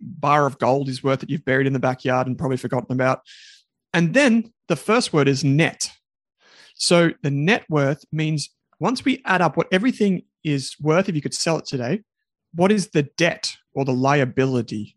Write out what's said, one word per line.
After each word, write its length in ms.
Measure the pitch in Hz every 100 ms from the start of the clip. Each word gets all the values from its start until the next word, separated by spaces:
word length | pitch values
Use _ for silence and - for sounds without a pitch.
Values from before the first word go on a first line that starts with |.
bar 460 | - 135 147 147 143
of 140 | 131
gold 280 | 120 135 139
is 140 | 127
worth 160 | 139 131
that 100 | -
you've 160 | 139
buried 220 | 175 175 135
in 60 |
the 80 | 135
backyard 480 | 127 127 135 127 127
and 100 | 127
probably 180 | 135 131
forgotten 360 | 131 127 110
about. 300 | 127 127 - - - - - _ _ _
And 220 | 175 170
then 380 | 214 285 226 - _ -
the 80 | 160
first 360 | - 226 -
word 140 | 160 139
is 160 | 131
net. 480 | 139 143 156 - - - _ _ _ _ _ _ -
So 360 | - - 175 170 -
the 100 | 156
net 320 | 139 156 233 -
worth 360 | 156 139 151 _
means 360 | 151 156 156 - _ _ -
once 260 | 175 254
we 180 | 285 254
add 180 | - 185
up 140 | 170 -
what 100 | -
everything 500 | 185 254 - 208 180 - _
is 320 | 160 143 131 -
worth, 280 | 147 160 196
if 80 | 160
you 40 |
could 140 | 135
sell 240 | - - 160
it 80 | -
today, 360 | 135 120 202 - _ _ _ _
what 160 | 165 185
is 200 | 214 170
the 120 | 160
debt 540 | 143 - 165 - - - _
or 100 | -
the 80 | 135
liability 1040 | 127 135 143 127 120 131 127 113 107 107